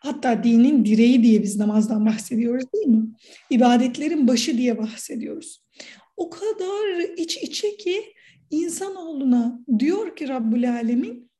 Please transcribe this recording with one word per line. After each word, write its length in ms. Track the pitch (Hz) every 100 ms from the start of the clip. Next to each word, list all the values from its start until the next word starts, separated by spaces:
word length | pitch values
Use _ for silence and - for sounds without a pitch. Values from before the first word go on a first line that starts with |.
hatta 440 | 277 - 262 226
dinin 400 | 233 233 254 294
direği 380 | 208 220 233 254
diye 200 | 233 214
biz 140 | 196 208
namazdan 500 | 208 214 208 214 214
bahsediyoruz, 580 | 214 - 226 233 247 254
değil 120 | 415 349
mi? 180 | 220 220 - _ - _
İbadetlerin 760 | 247 247 240 254 247 302 330 247
başı 300 | 240 - 240
diye 200 | 247 214
bahsediyoruz. 880 | 214 - - 240 - - - - _ _ - - _ -
O 140 | 339
kadar 840 | - 403 427 370 403 427 349 339 -
iç 200 | 330 -
içe 400 | - - 415 415
ki 280 | 359 381 427 _ _ _ _
insanoğluna 1080 | 302 339 339 392 381 330 294 269 247 233 247 - 220
diyor 380 | 277 392 415 -
ki 120 | 285
Rabbül 420 | 254 226 240 247
Alemin 600 | 240 226 240 381 - _